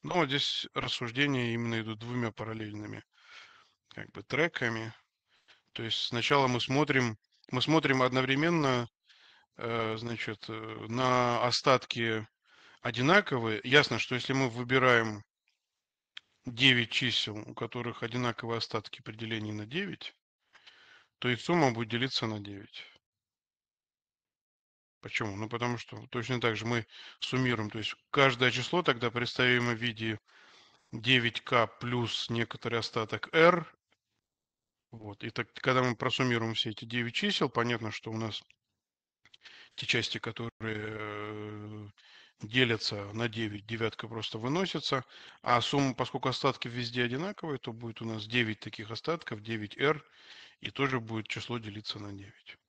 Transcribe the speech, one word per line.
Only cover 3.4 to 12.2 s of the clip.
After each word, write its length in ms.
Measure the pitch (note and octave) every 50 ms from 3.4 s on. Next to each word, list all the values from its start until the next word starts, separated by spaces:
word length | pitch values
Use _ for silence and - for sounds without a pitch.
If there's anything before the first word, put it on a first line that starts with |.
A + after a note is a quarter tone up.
| - - - - _ _ _ _ _ _
как 240 | - - G#2+ G#2
бы, 100 | _ - G2+
треками. 720 | _ - B2+ D#3+ E3+ - - C3 A#2 A#2 A2+ A2+ A2 A2+ - _ _ _ _ _ _ _ _ _ _ - _ _ _
То 120 | _ - A2+
есть 240 | A2+ G#2+ - - -
сначала 400 | - A#2+ A2+ - D3 C#3+ C3+ B2+
мы 120 | B2 A#2+
смотрим, 580 | - - C3 C#3 D3+ C#3+ D3 C3+ B2+ A#2 A2 - _ _ _ _ _ -
мы 100 | - B2+
смотрим 400 | A#2 - D3+ D#3+ D3 C#3+ C3+ C3
одновременно, 880 | B2+ B2+ B2 C3 C3 C3 C3+ C3+ D3+ E3+ F3 E3 D3 C3+ B2+ B2 A#2+ - _ _ _ _ - _ - - _ _ _ _ _ -
э, 380 | - A#2 A#2 A#2 A2+ A2 A2 A2
значит, 480 | A#2 A#2 A#2 A2 - - A2 - - -
э, 360 | A2+ A2 A2 A2 A2 A2 G#2+ G#2+
на 560 | A2+ B2+ C3 B2+ B2+ B2+ B2 A#2+ A#2+ A#2 A2+
остатки 800 | B2 A#2+ - - C#3+ C3+ B2 - - - A#2 A#2 A#2 A2 A2